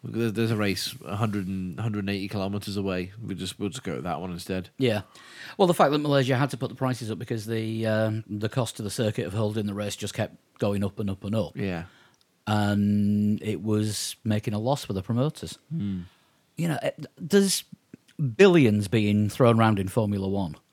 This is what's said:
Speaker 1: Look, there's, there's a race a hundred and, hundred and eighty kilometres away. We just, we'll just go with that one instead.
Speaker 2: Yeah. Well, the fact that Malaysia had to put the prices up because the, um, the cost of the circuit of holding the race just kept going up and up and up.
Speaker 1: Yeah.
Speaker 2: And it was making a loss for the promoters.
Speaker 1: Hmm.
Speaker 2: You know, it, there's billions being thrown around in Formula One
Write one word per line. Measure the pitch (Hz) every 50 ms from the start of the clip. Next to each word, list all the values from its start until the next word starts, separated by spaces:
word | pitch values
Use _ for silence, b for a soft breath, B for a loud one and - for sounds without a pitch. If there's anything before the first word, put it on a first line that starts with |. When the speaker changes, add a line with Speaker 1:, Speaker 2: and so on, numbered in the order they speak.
Speaker 1:
Look, | - 120 110
there's, | 113 117 113 104
there's | 101 117 110
a | 117
race | 104 107 101 95 90 - - - - -
a | - 92 101
hundred | 117 110 101 104 95 92
and, | 95 95 92 92 82 -
hundred | 107 117 104 104
and | 101 95
eighty | 101 101 95 101
kilometres | - 104 95 98 101 104 98 - 98 101
away. | 98 98 92 92 90 90 95 110
We | 113 101 98
just, | 85 92 92 - _
we'll | 101 101
just | 82 127 -
go | - 80
with | 64 69
that | 87 82 71
one | 87 95
instead. | 87 85 82 - 95 92 90 - _ _
Speaker 2:
Yeah. | 135 123 110 104 - B B B B B B B B B B B
Well, | 202 175
the | 175
fact | - 190 143
that | 143 151
Malaysia | 147 147 143 139 131 120 135 120
had | 139 135
to | - 113
put | - 120
the | 123
prices | - 135 127 127 117 123 107
up | 110 113
because | 127 - 123 113 101 107
the, | 117 113 110 110 110 110 110
um, | 110 110 110 110 110 110 110 110 -
the | 101 104 104 110
cost | - - 120 110 - -
of | 113
the | 101
circuit | - - 117 107 107 - 110
of | 82 95
holding | 110 113 104 104 110 107
the | 101 101
race | 98 104 104 101 -
just | - 101 -
kept | - 110 - - - _ _ _ _
going | - 104 101 101 101
up | 98 - -
and | 110 98
up | 98 92 -
and | 101 104
up. | 113 104 - - -
Speaker 1:
Yeah. | 104 98 90 82 85 90 b b b b b b _ _ _ _ _ -
Speaker 2:
And | 107 104 104 101 104 101 101 101 104 104 101 101 104 104 104 104 107 101
it | - 107 107 80 90
was | 110 107 107 107 107 104 - - - - _ _
making | 110 107 107 - - 107
a | 104
loss | 107 120 139 143 -
for | - 101
the | 95
promoters. | 92 - 113 117 127 151 151 - - 80 - - _ _ 151
Speaker 1:
Hmm. | 165 101 101 98 92 87 92 b b b b b b b _ _
Speaker 2:
You | - 160 170
know, | 151 123
it, | - 143 - - 156 - _ -
there's | 180 156 - 202 196 196 185 - - _ - _ _ _ - - _ _ _ _ 156 131 110 -
billions | 190 202 180 175 139 113 104 104 101 95
being | 87 117 107 104 104 104 107 104
thrown | - - 135 120 117 113
around | 113 113 110 98
in | 95 95
Formula | - - 110 104 101 101 95 95
One | 98 98 98 82 76 - _ _